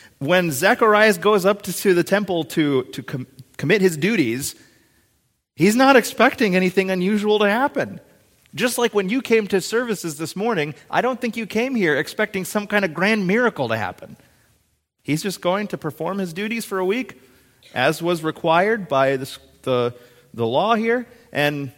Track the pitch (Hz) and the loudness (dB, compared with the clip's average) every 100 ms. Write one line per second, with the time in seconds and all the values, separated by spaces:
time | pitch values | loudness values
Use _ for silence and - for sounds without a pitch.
0 | - - 139 180 175 131 185 247 226 208 | -20 -8 2 2 2 0 2 4 4 6
1 | 220 180 190 214 185 208 196 170 196 175 | 4 4 2 4 2 0 -4 -2 2 2
2 | 165 196 196 170 156 165 147 135 131 - | 2 0 0 -4 -2 0 2 0 -2 -10
3 | 120 135 127 - - - 143 208 190 156 | -10 -10 -10 -16 -20 -6 0 2 2 2
4 | 180 226 120 123 - - - _ _ _ | -2 0 0 -2 -8 -12 -20 _ _ _
5 | _ _ _ _ _ - 185 226 269 269 | _ _ _ _ _ 2 2 6 6 6
6 | - - 240 - 214 180 185 196 190 185 | 4 2 2 2 0 2 2 0 0 0
7 | 185 214 208 208 208 220 277 285 113 165 | 0 0 2 2 2 2 0 -2 -6 -8
8 | _ _ _ _ _ 139 240 233 240 208 | _ _ _ _ _ -4 -2 0 0 0
9 | 190 254 - 226 202 196 - 226 247 202 | 0 -2 2 0 2 -2 0 -4 -2 -4
10 | 175 143 160 180 220 196 147 - - 165 | -6 -8 -8 -4 -2 -2 -4 -8 -4 -2
11 | 233 254 247 233 226 214 254 247 170 139 | 0 -2 -6 -6 -4 -4 -2 0 2 0
12 | 156 - 208 196 180 214 202 208 185 151 | -2 -4 -4 -4 -4 -6 -2 -2 -2 0
13 | 196 220 180 220 240 - 120 110 92 92 | 0 0 0 2 0 0 -2 -2 -4 -8
14 | - - _ _ _ _ _ _ _ _ | -16 -20 _ _ _ _ _ _ _ _
15 | - 156 202 - 180 190 208 175 156 - | -4 -4 -4 -4 -2 -2 -4 -6 -8 -8
16 | 160 196 180 160 208 233 - 190 185 233 | -6 -6 -6 -6 -6 -6 -6 -4 -2 -2
17 | - - - _ _ _ - - 135 156 | -4 -14 -20 _ _ _ -10 -2 0 0
18 | 170 175 156 - 165 165 202 226 175 135 | -2 -2 -4 -4 0 2 2 -2 -2 0
19 | 135 135 131 - - _ - 123 120 123 | 2 0 -6 -14 -20 _ -2 0 -2 -6
20 | - _ _ 113 113 135 202 226 226 247 | -20 _ _ -6 -2 0 2 0 0 -2
21 | 233 - - - 147 147 139 | -4 -18 -8 -2 -2 -2 -8